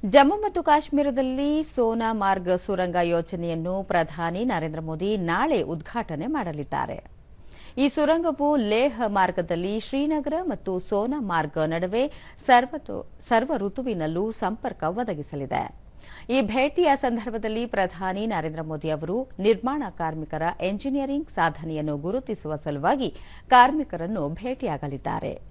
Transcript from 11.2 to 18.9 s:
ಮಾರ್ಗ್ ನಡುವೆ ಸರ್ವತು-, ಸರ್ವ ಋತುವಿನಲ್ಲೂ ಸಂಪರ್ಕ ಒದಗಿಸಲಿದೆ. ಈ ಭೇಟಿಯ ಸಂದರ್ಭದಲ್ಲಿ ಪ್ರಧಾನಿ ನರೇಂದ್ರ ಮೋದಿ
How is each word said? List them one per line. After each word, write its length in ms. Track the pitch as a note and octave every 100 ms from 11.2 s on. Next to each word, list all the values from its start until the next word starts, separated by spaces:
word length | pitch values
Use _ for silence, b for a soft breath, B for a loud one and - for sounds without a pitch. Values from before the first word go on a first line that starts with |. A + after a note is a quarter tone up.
ಮಾರ್ಗ್ 380 | G#3+ E3+ D#3 D#3+ D#3
ನಡುವೆ 360 | E3 F3+ A3 C#4 B B B -
ಸರ್ವತು-, 600 | B3 C4 D4+ - G3+ - - -
ಸರ್ವ 280 | A3+ B3+ G#3
ಋತುವಿನಲ್ಲೂ 720 | G3 G3 B3+ G3 D#3 E3 G#3+
ಸಂಪರ್ಕ 540 | A3 G3 A3 - - D#3
ಒದಗಿಸಲಿದೆ. 760 | F#3 A#3+ D#3+ C#3+ D3 C3+ C#3 C3+ - - - B B B
ಈ 100 | B3+
ಭೇಟಿಯ 500 | G#3+ A#3 C#4 D4 F4
ಸಂದರ್ಭದಲ್ಲಿ 720 | C#4 C4 A#3 A3 A3+ A3 A3 A#3+
ಪ್ರಧಾನಿ 600 | G#3+ F#3 E3+ F#3+ F#3+ A3
ನರೇಂದ್ರ 360 | F#3+ D#3 D#3
ಮೋದಿ 280 | D#3 D#3 D#3+